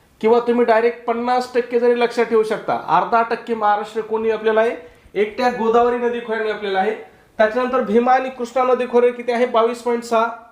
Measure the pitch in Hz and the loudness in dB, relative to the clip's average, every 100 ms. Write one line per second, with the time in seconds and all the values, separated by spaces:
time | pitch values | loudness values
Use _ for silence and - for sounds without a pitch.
0 | _ _ 214 233 233 240 233 226 240 233 | _ _ 2 2 2 0 4 4 2 -2
1 | - 233 240 254 - 247 240 240 240 240 | -4 -4 0 -2 0 -4 0 0 2 2
2 | 240 240 226 226 214 208 - 120 - 165 | 0 0 2 2 2 -2 -2 -4 2 0
3 | 180 226 233 233 - 220 208 208 214 226 | 2 0 0 -4 -4 -2 0 0 -2 -8
4 | 214 220 220 214 220 220 226 277 - - | -4 -2 -2 0 0 2 0 -2 -12 -20
5 | - 180 214 - 247 196 226 233 240 240 | -10 -4 -2 0 -2 0 2 4 2 2
6 | 240 240 233 220 220 208 202 190 202 - | -2 -4 -6 -4 -4 -4 -4 -2 -2 -4
7 | - _ _ - 214 240 254 254 208 220 | -12 _ _ 0 0 2 -2 -2 2 2
8 | 247 262 262 262 233 262 254 247 247 240 | 4 2 0 -6 -6 -2 0 0 2 2
9 | 240 240 240 233 247 226 226 240 247 233 | 2 0 -4 -2 0 2 2 0 -4 -4
10 | 233 226 233 - - | 0 0 0 -4 -16